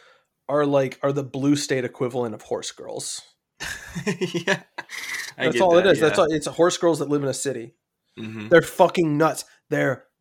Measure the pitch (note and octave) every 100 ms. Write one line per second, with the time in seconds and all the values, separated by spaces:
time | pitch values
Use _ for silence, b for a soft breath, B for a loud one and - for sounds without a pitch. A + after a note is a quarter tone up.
0 | b b b _ - D3 C#3+ C#3 C3 -
1 | C#3 C#3+ C3 C3+ C#3 C#3+ - C3+ B2 -
2 | B2 B2 A#2+ G#2+ - G#2 - - - -
3 | - - - _ _ - - - - F3
4 | F3+ - F3+ F3 - F#3+ - - - B
5 | B B B - C#3 A#2+ F3+ E3+ F#3+ D3
6 | D#3 - D#3 D#3 D3 C3+ F3 F3 E3+ D3+
7 | C#3+ D3 C#3 B2+ C#3 B2 B2 _ _ _
8 | _ - A2 A2 G#2 E3+ - - F3 -
9 | D#3+ D3 D#3 B2+ - b - D3 C#3+ B2
10 | _ _